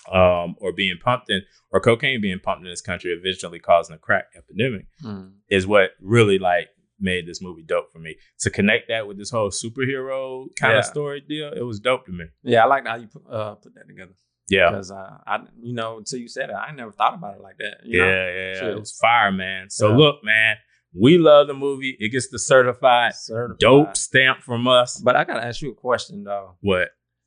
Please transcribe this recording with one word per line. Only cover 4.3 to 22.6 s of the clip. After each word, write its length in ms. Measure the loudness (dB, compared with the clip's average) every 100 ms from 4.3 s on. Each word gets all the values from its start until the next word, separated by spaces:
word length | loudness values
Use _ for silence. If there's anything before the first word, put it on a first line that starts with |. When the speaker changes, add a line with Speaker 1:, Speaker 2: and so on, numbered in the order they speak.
| -18
Speaker 1:
epidemic, 500 | _ -6 -4 -6 -14 -18
Speaker 2:
Hmm. 280 | -14 -14 -16 _ -2
Speaker 1:
is 180 | 0 4
what 260 | 4 2 -2
really, 380 | 0 4 4 2
like, 300 | 2 0 -2 _ _ _
made 260 | -4 -4 -6
this 160 | -12
movie 200 | -14 -14
dope 300 | -6 -6 -6
for 60 | -14
me. 180 | -18 -18 _ -8
To 100 | -6
connect 380 | 0 2 0 -2
that 180 | -8 -8
with 120 | -14
this 120 | -8
whole 200 | -4 -4
superhero 960 | -6 -10 -6 -6 -6 -8 -8 -10 -12 -14 -4
kinda 180 | 0 0
Speaker 2:
Yeah. 40 |
Speaker 1:
story 380 | 0 -6 -8 -10
deal, 320 | -12 -12 -10
it 100 | -10
was 180 | -10 -4
dope 260 | -2 -2 -4
to 60 |
me. 140 | -14 -16 _
Speaker 2:
Yeah, 200 | 0 4
I 20 | 4
like 200 | 2 -2
how 100 | -10
you 120 | -12
put, 140 | -20 _
uh, 260 | -10 -10 -12
put 180 | _
that 120 | _ -20
together. 240 | -20 -20 _ _ _ 0
Speaker 1:
Yeah. 220 | 4 4
Speaker 2:
'Cause, 200 | 2 -6
uh, 280 | -16 -18 -16 -8
I, 140 | -8 -8 _
you 100 | -10
know, 240 | -8 -8 -10
until 200 | -12 -14
you 80 | -12
said 220 | -12 -10
it, 40 |
I 160 | -10 -12
never 200 | -14 -14
thought 220 | -4 -2
about 220 | -2 -10 -16
it 40 |
like 160 | -20 -14
that, 220 | -12 -12
you 140 | -4 0
know? 60 | 2
Speaker 1:
Yeah, 200 | 2 -2
yeah, 220 | -6 -8
yeah. 60 | -8
Speaker 2:
Shit. 180 | -8 -8
Speaker 1:
It's 200 | -12 -2
fire, 340 | 2 4 2
man. 380 | 0 -6 -10 -12
So 180 | 0 2
Speaker 2:
Yeah. 60 | 6
Speaker 1:
look, 260 | 4 2
man, 320 | 0 2 2 0 _ _ _
we 240 | 2 6 8
love 280 | 8 8 6
the 80 |
movie. 420 | 0 -6 -4 -8 -6
It 120 | -4
gets 180 | -4 -4
the 100 | -6
certified 760 | 4 4